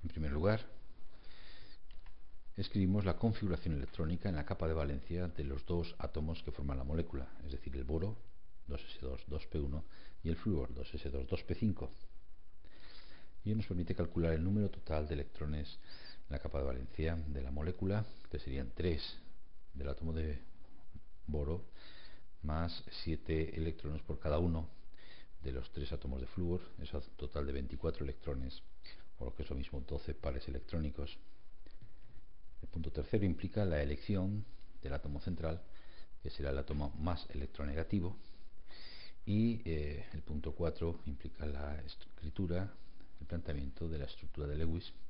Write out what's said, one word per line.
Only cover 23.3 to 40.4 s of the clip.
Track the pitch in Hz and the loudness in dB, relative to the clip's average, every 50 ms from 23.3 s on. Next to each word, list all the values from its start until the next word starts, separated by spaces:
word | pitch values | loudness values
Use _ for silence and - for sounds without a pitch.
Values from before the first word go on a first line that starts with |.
| 80 78 80 78 - | 2 2 2 2 2
electrones | - 80 82 80 - - 76 76 71 | 0 2 2 0 0 0 0 0 0
por | - - 76 - | 0 -2 -2 0
cada | - 80 73 78 | 2 4 4 6
uno | 87 87 80 80 80 - - - - - - - - - - - - - - - - | 6 6 4 4 0 0 -2 -2 -2 -2 -2 -2 -4 -4 -4 -4 -4 -4 -4 -2 -2
de | 67 65 | -2 -2
los | 65 64 - | -2 -2 -2
tres | - 73 71 65 - | -2 0 0 0 0
átomos | 71 - 65 65 65 | 0 0 -2 -2 -2
de | 62 - | -2 -2
flúor, | - - 90 85 87 90 - - - - | 0 0 2 2 2 0 0 -2 -4 -4
eso | - 76 - 76 | -4 -2 -2 -2
hace | - - | -2 -2
un | - | -4
total | - - 69 - 76 73 | -4 -4 -2 0 0 0
de | 69 67 | 0 0
veinticuatro | 67 67 - - - - 80 73 - 71 | 0 0 0 -2 0 2 2 2 2 0
electrones, | 69 67 - - 73 71 65 65 65 - - - - - - - - - - - - - - | -2 -2 -2 -2 -2 0 0 0 0 -2 -2 -2 -2 -4 -2 -2 -4 -4 -4 -4 -4 -2 -2
o | - | -2
lo | 62 - | -2 -2
que | - 67 | -2 -2
es | - | -2
lo | 71 | 0
mismo, | 67 69 - - 67 | -2 -2 -2 -2 -2
doce | 69 - 73 69 - - 71 | -2 0 0 0 0 -2 -2
pares | - - - 67 67 - - | 0 0 -2 -2 0 -2 -2
electrónicos. | 67 65 - - - 82 78 73 64 - 69 71 - - - - - - - - - - - - - - - - - - - - - - - - - - - - - - - | -2 -2 -4 -2 0 0 0 0 0 -2 -2 -2 -2 -4 -4 -4 -6 -4 -4 -4 -4 -2 -4 -4 -4 -4 -4 -4 -4 -4 -4 -4 -2 -2 -2 -2 -4 -4 -2 -2 -2 0 -2
El | - | 0
punto | - 87 80 - | 0 0 2 2
tercero | - - 73 - - 110 101 | 2 0 0 4 4 4 6
implica | 95 82 - - 95 - 107 101 | 6 4 4 0 0 2 2 2
la | 95 82 73 | 4 4 2
elección | 71 71 73 71 - - 104 95 92 98 104 107 107 - - - - - - - | 2 2 0 0 2 2 2 4 4 2 2 0 0 -2 -2 -2 -2 -2 -2 -2
del | - 131 | -2 0
átomo | 139 - - - - 71 | 0 0 0 0 0 0
central, | - - 90 80 - 80 80 80 - - - - - - - - - - - - | 0 0 0 0 0 0 0 0 -2 -2 -2 -2 -2 -2 -2 -2 -2 -2 -2 -4
que | - - | -2 -2
será | - - 71 69 | -2 0 0 2
el | 69 69 | 2 2
átomo | 69 - 71 71 73 69 67 - | 0 0 0 0 2 0 0 0
más | 73 87 87 - - - | 0 0 0 0 -2 -2
electronegativo, | - 71 71 67 - - 73 73 71 78 82 - - 101 85 87 104 - - - - - - - - - - - - - - - - - - - - - - | -2 -2 -2 -2 -2 -2 -2 0 0 0 2 2 2 2 4 2 0 -2 -2 -4 -4 -4 -4 -2 -2 -2 -2 -2 -2 -2 -2 -2 -2 -4 -4 -2 -2 -2 0
y, | - 101 107 113 117 117 113 - | 4 4 6 6 6 4 2 0
eh, | - 82 76 73 73 73 73 - - - | 0 0 2 0 0 -2 -2 -2 -2 -2
el | 80 - | -4 -2
punto | - 76 76 | -2 -2 0